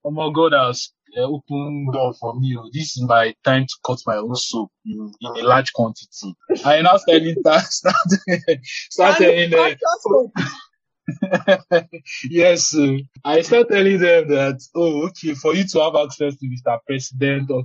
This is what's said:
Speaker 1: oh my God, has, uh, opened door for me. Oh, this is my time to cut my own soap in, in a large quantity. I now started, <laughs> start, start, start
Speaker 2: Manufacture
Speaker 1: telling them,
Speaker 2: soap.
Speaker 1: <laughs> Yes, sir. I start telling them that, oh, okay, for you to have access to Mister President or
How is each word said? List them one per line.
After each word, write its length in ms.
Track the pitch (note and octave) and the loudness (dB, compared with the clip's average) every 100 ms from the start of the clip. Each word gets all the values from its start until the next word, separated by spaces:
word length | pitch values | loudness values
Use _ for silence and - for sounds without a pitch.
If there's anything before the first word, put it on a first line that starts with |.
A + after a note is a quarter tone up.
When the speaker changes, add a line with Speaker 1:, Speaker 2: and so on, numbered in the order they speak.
| D3 | -10
Speaker 1:
oh 60 | |
my 200 | D3+ D#3 | -6 -4
God, 200 | D3+ E3 | 0 2
has, 400 | C#3+ B2 B2 - _ _ D#3+ | 4 0 -2 -12 _ _ -6
uh, 60 | |
opened 680 | C3+ D3 - C#3+ D3 D3 C3+ | -6 -6 -8 -8 -8 -6 -6
door 220 | C3+ B2+ | -2 -4
for 260 | B2 - B2+ | -4 -10 -4
me. 160 | C3 A#2+ | -4 -6
Oh, 120 | A#2 | -10
this 240 | C3 D#3 B2 | -10 -8 -6
is 80 | B2 | 0
my 300 | A#2 A2+ - | 2 2 -2
time 220 | C3+ C3 C3 | 0 0 -2
to 80 | - - | -8 -8
cut 140 | B2+ - | -6 -4
my 80 | G#2+ | -6
own 180 | A2+ B2 | -6 -8
soap 360 | - A#2 G2+ _ A2 | -6 -6 -8 _ -14
in, 260 | G#2+ G#2+ G2+ | -12 -12 -14
in 120 | A#2+ | -12
a 120 | A#2 | -4
large 300 | A#2+ B2+ C3 | 2 2 0
quantity. 600 | - A2+ - - - G2 - - - | -4 -4 -6 -20 -16 -14 -12 -6 -2
I 180 | C#3 D3+ | 2 4
now 140 | F3 G3 | 4 4
started, 420 | F3+ E3 E3 E3 | 4 2 2 0
<laughs> 20 | |
start, 220 | D#3 D#3+ | 2 2
start, 320 | - - F3+ F#3+ F3 G3 - F3 - C#3+ - - - | 0 -2 0 0 0 -2 -2 -4 -2 -4 -4 -14 -8
start 300 | - F#3 G#3 | 2 4 6
Speaker 2:
Manufacture 300 | F3 E3+ E3+ | 4 4 4
Speaker 1:
telling 0 | |
them, 280 | E3 - - D#5+ F4 | 4 2 0 -4 -2
Speaker 2:
soap. 320 | G#4+ C#4 A#3 | 2 2 0
Speaker 1:
<laughs> 40 | - C3+ - - _ _ _ - C3+ F#3+ F3+ - F#3 - E3+ E3+ E3 - - C3 | -4 -8 -8 -20 _ _ _ -12 -8 -4 -2 2 0 2 -2 -2 -18 -16 -14 -4
Yes, 380 | E3+ F3+ E3+ - | 2 4 4 0
sir. 320 | D3+ C#3 C3+ C#3 - C#3 | 0 0 0 -6 -12 0
I 160 | D#3 | 0
start 260 | - A#3 A#3 | 4 2 4
telling 300 | G3+ G3 G3 | 4 2 4
them 300 | F3 E3+ D3+ | 4 4 4
that, 320 | C#3 C#3 C#3 - E3 | 0 0 -4 -8 -2
oh, 320 | E3+ D3 F3 | -2 0 -6
okay, 260 | - D#3+ | -6 -8
for 200 | C#3 D#3 | -4 -2
you 120 | F3 F#3+ | -2 0
to 140 | E3 | 0
have 140 | D#3 D#3 | 2 0
access 400 | C#3+ - D3 C#3 | -2 -4 -6 -6
to 100 | C3+ | -10
Mister 300 | B2+ B2+ A#2 - | -6 -4 -4 -6
President 640 | C3+ - B2+ C#3 C#3 C3+ | -8 -8 -4 -2 -2 -4
or 120 | B2+ | -6